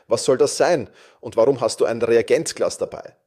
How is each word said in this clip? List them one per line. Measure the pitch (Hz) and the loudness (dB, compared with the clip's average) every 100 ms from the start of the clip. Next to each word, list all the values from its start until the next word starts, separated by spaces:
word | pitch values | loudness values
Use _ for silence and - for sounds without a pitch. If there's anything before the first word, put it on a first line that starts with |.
| - | -4
Was | 117 | -2
soll | - 131 | 2 2
das | 143 - | 2 2
sein? | 147 160 107 _ - _ | 0 0 -4 _ -20 _
Und | 123 117 | -6 2
warum | 113 131 | 2 2
hast | 113 - | 0 0
du | |
ein | 110 117 | -2 0
Reagenzglas | 113 117 113 131 165 - 90 - | 2 2 2 0 0 -4 -4 -4
dabei?" | - - - _ | -8 -10 -18 _